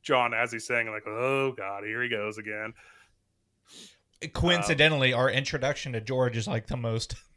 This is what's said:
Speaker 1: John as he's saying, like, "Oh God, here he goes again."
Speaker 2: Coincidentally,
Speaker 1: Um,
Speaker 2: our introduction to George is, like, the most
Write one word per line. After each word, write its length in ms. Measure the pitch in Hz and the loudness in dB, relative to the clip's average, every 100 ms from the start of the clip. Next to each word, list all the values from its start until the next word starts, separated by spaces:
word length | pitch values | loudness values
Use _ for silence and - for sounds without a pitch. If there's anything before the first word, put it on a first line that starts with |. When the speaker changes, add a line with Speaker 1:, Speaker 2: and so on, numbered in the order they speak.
Speaker 1:
John 320 | - 131 120 | 2 2 2
as 160 | 113 120 | 0 -2
he's 160 | 117 - | -4 -4
saying, 240 | 120 113 | -2 -2
like, 160 | 107 107 | -6 -8
"Oh 460 | 110 127 135 135 123 | -4 0 0 0 -2
God, 280 | 98 101 | -8 -8
here 180 | 107 113 | -8 -4
he 60 | 123 | -2
goes 300 | 110 104 107 | -2 -4 -6
again." 360 | 107 107 110 - - - _ _ _ _ _ _ _ - - _ _ _ 160 | -10 -8 -8 -12 -20 -20 _ _ _ _ _ _ _ -20 -20 _ _ _ -10
Speaker 2:
Coincidentally, 800 | - 175 175 202 147 151 151 131 | 0 4 4 2 6 6 6 4
Speaker 1:
Um, 60 | 120 | 4
Speaker 2:
our 100 | 131 | 4
introduction 640 | 131 135 143 127 147 139 | 2 -2 -2 -2 -2 -4
to 60 | 117 | -6
George 360 | 110 127 127 113 | -2 0 2 0
is, 100 | 107 | -2
like, 200 | 117 - | -4 -4
the 100 | 135 | -4
most 380 | 117 113 - - _ | -2 -2 -4 -10 _